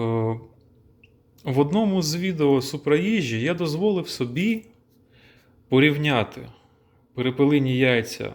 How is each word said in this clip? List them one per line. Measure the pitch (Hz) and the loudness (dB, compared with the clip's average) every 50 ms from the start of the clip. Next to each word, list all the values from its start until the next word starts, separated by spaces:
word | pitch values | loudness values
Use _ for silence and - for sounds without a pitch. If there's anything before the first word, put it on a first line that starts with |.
| 117 113 113 113 110 113 113 117 - - - _ _ _ _ _ _ _ _ _ _ _ _ _ _ _ _ _ - | -4 -2 -2 -2 -2 -2 -4 -6 -10 -16 -20 _ _ _ _ _ _ _ _ _ _ _ _ _ _ _ _ _ -8
в | 156 127 135 | -2 0 2
одному | 143 147 175 214 226 202 190 190 160 | 2 2 2 0 0 2 0 0 0
з | 151 156 | -2 -2
відео | 170 180 190 180 151 147 139 143 131 127 | -2 -4 -4 -2 0 2 4 4 2 0
Супроїжі | - - 143 - 147 151 160 180 208 226 208 151 117 113 110 | -2 -8 -6 0 0 2 2 2 0 0 0 0 -2 -2 -2
я | 120 160 180 | -2 -2 -2
дозволив | 170 175 156 147 160 196 214 196 180 - - | -2 -2 -4 -2 0 0 0 0 -2 -4 -6
собі | - - 131 120 123 156 190 226 226 220 - - _ _ _ _ _ _ _ _ _ _ _ - _ _ _ _ _ _ _ _ | -6 -6 -6 -4 -2 -2 0 0 -2 -2 -6 -12 _ _ _ _ _ _ _ _ _ _ _ -20 _ _ _ _ _ _ _ _
порівняти | 127 131 143 151 143 147 151 151 135 117 104 - - - - 117 - - _ _ _ _ _ _ _ _ _ _ _ | 4 6 6 6 4 2 0 0 2 0 0 -2 -6 -12 -16 -16 -18 -20 _ _ _ _ _ _ _ _ _ _ _
перепелині | 127 123 131 127 143 143 143 147 143 131 131 127 127 | -4 -4 -4 0 2 2 2 4 2 2 0 0 2
яйця | 131 127 123 117 110 - - - 110 101 | 2 2 2 2 0 -4 -8 -10 -10 -12